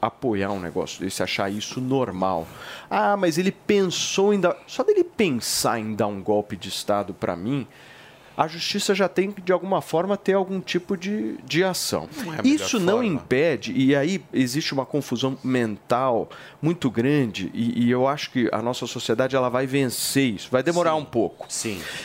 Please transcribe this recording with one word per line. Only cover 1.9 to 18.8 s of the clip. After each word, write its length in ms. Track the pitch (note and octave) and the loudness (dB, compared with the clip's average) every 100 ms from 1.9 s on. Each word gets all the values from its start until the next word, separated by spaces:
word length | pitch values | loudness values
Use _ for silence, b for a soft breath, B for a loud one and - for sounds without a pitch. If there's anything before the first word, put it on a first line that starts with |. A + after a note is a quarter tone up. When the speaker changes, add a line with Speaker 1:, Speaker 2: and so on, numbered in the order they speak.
| C3+ A#2 F2+ F#2+ F2 D#2+ B B B B | 0 0 -2 0 0 -4 B B B B
Speaker 1:
"Ah, 280 | G3 G#3 G3+ | 0 2 2
mas 200 | F3+ D#3+ | 0 2
ele 140 | F#3+ | 0
pensou 840 | - - G3+ F#3 - - - G3+ | -2 2 2 2 0 -2 2 4
em 60 | G3+ | 4
dar", 160 | F3 - - | 2 0 -6
só 180 | - G4+ | -2 2
dele 180 | G#4 | 4
pensar 800 | F4 - G3 A#2+ - - C3 A2+ | 2 2 2 0 -2 0 0 0
em 140 | A2 G#2+ | -2 -2
dar 120 | G#2 | -2
um 140 | G2+ | -2
golpe 340 | F#2 G#2 G#2 F#2+ | 0 2 0 -6
de 140 | F#2+ | -8
Estado 440 | - - G2+ G2 | -6 0 0 -2
pra 220 | F#2+ A2 E2+ | -4 -4 -2
mim, 320 | G#2 C#3+ A2 B B B B B B B | -2 -4 -6 B B B B B B B
a 100 | D#3 | -2
justiça 460 | E3 - G3+ G3+ | -2 -4 -2 0
já 160 | F#3+ F3+ | 2 2
tem 220 | F3+ G3 | 2 -2
que, 100 | G3+ | -2
de 100 | F3+ | 0
alguma 300 | F3+ F#3 F3+ | 0 2 -2
forma, 340 | - D#3+ F#3 G3+ | 0 0 2 0
ter 180 | - | 2
algum 280 | G3 F3+ F#3+ | 2 2 -4
tipo 340 | - F3+ - G3 | -2 -2 -2 -4
de, 420 | F#3 G#3+ A3 - | -4 -4 -4 -6
de 200 | B2+ D3 | -4 0
ação. 440 | F#3 F3 - F2 D#2+ D4 | 0 0 -2 -2 -4 -8
Speaker 2:
Não 180 | F#3 D#3 | -8 0
é 40 | |
a 40 | |
melhor 120 | B3+ D4+ | 2 2
Speaker 1:
Isso 240 | - A#3 | 2 2
não 180 | F3 A3+ | 2 2
Speaker 2:
forma. 80 | A3+ | 2
Speaker 1:
impede, 680 | C#3 - B2+ E3 B2 A2 A2+ | 0 2 2 4 2 0 2
e 200 | C3 C#3+ | 4 4
aí 280 | D3+ F#3+ - | 4 -2 -2
existe 440 | - B2+ C#3 D#3 C3+ | 0 2 0 -2 -2
uma 100 | B2+ | -2
confusão 500 | D3 - A#2 C3+ C3+ | -2 -2 -2 -2 -2
mental 840 | B2+ B2+ A2+ G2+ - A#2+ C3 A2 - B B B | 0 0 0 -2 -2 2 2 2 -2 B B B
muito 280 | D3+ F3 C3+ | -2 0 -2
grande, 600 | G#2 B2+ D3 A#2+ F#2 F2+ | 2 2 4 2 -2 -6
e, 340 | - A#2 - A#2+ | -2 -2 2 2
e 40 | |
eu 180 | B2 C3+ | 4 2
acho 220 | D3 - | 0 -4
que 180 | C3 A2+ | 0 0
a 80 | G#2+ | 0
nossa 240 | A#2 B2+ | -2 -4